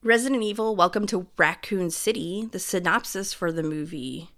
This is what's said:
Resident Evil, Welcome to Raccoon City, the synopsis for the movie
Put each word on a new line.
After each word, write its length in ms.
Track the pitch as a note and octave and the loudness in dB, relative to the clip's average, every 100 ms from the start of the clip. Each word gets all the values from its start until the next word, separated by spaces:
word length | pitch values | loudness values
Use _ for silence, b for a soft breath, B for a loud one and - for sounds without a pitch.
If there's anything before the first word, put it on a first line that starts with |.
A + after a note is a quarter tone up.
Resident 400 | A3+ A#3 B3+ C4 | 4 4 4 0
Evil, 320 | G#3+ G#3 A3 G#3 | 0 -2 -2 4
Welcome 320 | F3 G#3 G3+ | 4 4 0
to 180 | F#3 F3+ - | -2 -4 2
Raccoon 540 | D#3 E3+ - G3 F3+ | 2 2 -4 -2 0
City, 580 | - - A3 E3 F#3+ A3+ | 0 0 0 -2 -6 -6
the 80 | F#3+ | -8
synopsis 720 | - F#3 F3 G#3 - F#3+ F#3+ | -4 0 2 0 0 -8 -8
for 180 | - F3 | -4 -2
the 140 | E3 | -2
movie 680 | D#3 D#3 D3+ D#3+ B2+ C3 E3 | -2 -4 -6 -8 -8 -10 -14